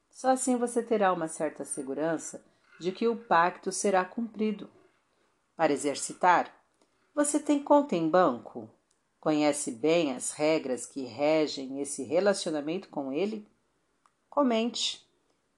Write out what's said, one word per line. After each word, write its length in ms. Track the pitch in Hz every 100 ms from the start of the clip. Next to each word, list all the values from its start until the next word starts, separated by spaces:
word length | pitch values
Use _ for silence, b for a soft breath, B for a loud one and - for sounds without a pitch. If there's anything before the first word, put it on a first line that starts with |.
| _
Só 180 | - 262
assim 260 | 262 262 247
você 280 | 240 240
terá 280 | 226 220 190
uma 160 | 175 160
certa 380 | - 151 - 143
segurança 800 | - 131 135 160 160 - - - b _ -
de 120 | 165
que 160 | 185 226
o 100 | 214
pacto 540 | - 170 175 175 190
será 340 | 190 208 185 185
cumprido. 640 | - 233 - 214 208 - - _ _ _ _ _ _ _ -
Para 180 | 156
exercitar, 800 | 139 143 131 - - 180 165 123 - _ _ _ _ _
você 260 | 294 294 294
tem 220 | 294 285
conta 340 | 285 294 285 175
em 120 | 160
banco? 600 | 180 170 120 - 127 110 _ _ _ _ _
Conhece 520 | 160 151 147 143 -
bem 440 | 113 151 170 151 127
as 160 | -
regras 540 | - 151 156 131 123 -
que 180 | 139
regem 800 | 127 110 147 156 147 - 131 135
esse 220 | 143 -
relacionamento 840 | 117 156 202 196 180 156 143 180 -
com 240 | - 135
ele? 340 | 143 202 220 208 _ _ _ _ _ _ _ _
Comente. 760 | - 269 226 233 - - - _ _ _ _ _